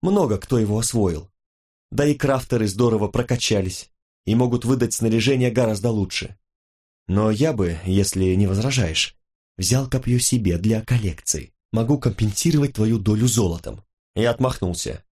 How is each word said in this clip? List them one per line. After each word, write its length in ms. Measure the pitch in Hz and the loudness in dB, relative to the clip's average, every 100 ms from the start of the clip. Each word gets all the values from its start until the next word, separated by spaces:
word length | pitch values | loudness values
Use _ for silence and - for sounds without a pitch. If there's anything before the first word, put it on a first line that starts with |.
Много 360 | 180 202 151 104 | 2 2 2 -2
кто 220 | - 123 | 0 0
его 180 | 107 104 | 0 0
освоил. 540 | 113 120 98 78 - _ _ _ _ _ _ | -2 0 0 -2 -10 _ _ _ _ _ _
Да 140 | - 147 | 0 2
и 80 | |
крафтеры 540 | 143 139 135 - 120 107 | 2 0 0 0 0 0
здорово 400 | 95 120 110 101 | 2 2 2 0
прокачались 840 | - - 120 - 104 95 - - _ _ _ - | -2 -2 -2 0 0 0 -8 -16 _ _ _ 0
и 100 | 113 | 2
могут 300 | 123 120 120 | 2 0 0
выдать 280 | 131 120 | 0 0
снаряжение 580 | - 113 113 110 135 127 | 0 0 2 2 2 2
гораздо 380 | 117 117 107 117 | 2 0 0 -2
лучше. 480 | 107 92 - - - _ _ _ _ _ _ - | 0 -2 -4 -10 -16 _ _ _ _ _ _ -2
Но 240 | 95 110 | 0 2
я 220 | 107 156 | 2 0
бы, 240 | 127 90 82 92 | 2 -2 -2 0
если 500 | 95 95 95 92 92 | 2 2 0 2 2
не 120 | 101 | 2
возражаешь, 680 | 95 120 131 87 78 - - _ _ _ - | 2 0 0 -2 -2 -4 -8 _ _ _ -6
взял 320 | 90 127 131 | 0 0 0
копье 300 | 131 123 120 | -4 0 0
себе 380 | - 127 101 85 | 2 0 0 0
для 240 | 101 110 | 0 0
коллекции. 720 | 110 120 101 78 - 78 - _ _ | 0 -2 -2 -6 -6 -6 -8 _ _
Могу 280 | 113 113 143 | -4 0 0
компенсировать 760 | 123 - 107 104 165 151 143 | 0 0 -2 0 0 2 0
твою 260 | - 110 113 | 0 0 2
долю 280 | 98 107 123 | 2 2 2
золотом". 560 | 107 98 85 - 53 _ _ _ - | 2 0 -2 -10 -14 _ _ _ -2
Я 160 | 117 | -2
отмахнулся. 720 | 120 131 123 92 87 - - _ | 0 -2 -2 -6 -6 -8 -10 _